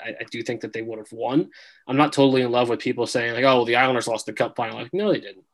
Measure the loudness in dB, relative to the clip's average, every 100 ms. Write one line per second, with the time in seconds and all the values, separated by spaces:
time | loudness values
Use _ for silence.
0 | -14 -12 -12 -8 -8 -6 -8 -10 -10 -12
1 | -14 -8 0 0 0 -8 -20 _ -4 2
2 | 2 6 4 4 2 2 2 0 -2 -2
3 | -2 0 -2 2 4 4 4 2 2 2
4 | -2 -4 -6 -4 -4 -2 -6 -6 -6 -2
5 | 0 0 -4 -18 _